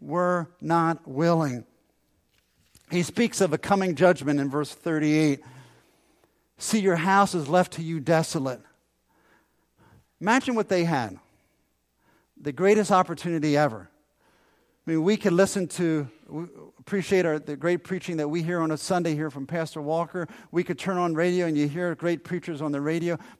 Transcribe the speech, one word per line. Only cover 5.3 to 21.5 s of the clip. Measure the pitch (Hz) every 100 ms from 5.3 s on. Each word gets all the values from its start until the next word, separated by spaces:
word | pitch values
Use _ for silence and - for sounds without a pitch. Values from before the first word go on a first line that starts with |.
| 139 - - - _ _ _ _ _ _ _ _ -
"See, | - 220
your | 190 170
house | 175 196 196
is | 180 139
left | 180 180
to | -
you | 165 165
desolate." | 131 160 160 160 135 120 _ _ _ _ _ _ _ _ _ _ _ _ _ - _ -
Imagine | 190 254 262
what | 226 208
they | 185
had. | 170 147 110 92 _ _ _ _ _ _ _ _ _ _ _ -
The | 147
greatest | 131 190 214 208
opportunity | 190 170 165 175 165 151 143
ever. | 147 110 95 _ _ _ _ _ _ _ _ _ -
I |
mean, | 160
we | 170 214
could | 202
listen | 175 190 202 170
to, | - 170 156 131 - -
we | 151 170 - 151 _
appreciate | - 202 - 190 170
our, | 151
the | 147 143
great | 165 175
preaching | - 185 - 165
that | 147
we | 170
hear | 165 175
on | 160
a | 156
Sunday | - 180 170
here | 151 156
from | 139
Pastor | 135 170 160 160
Walker. | 143 160 170 185 160 - -
We | 165
could | 175 160
turn | 190 180
on | 175
radio | 160 180 180
and | 170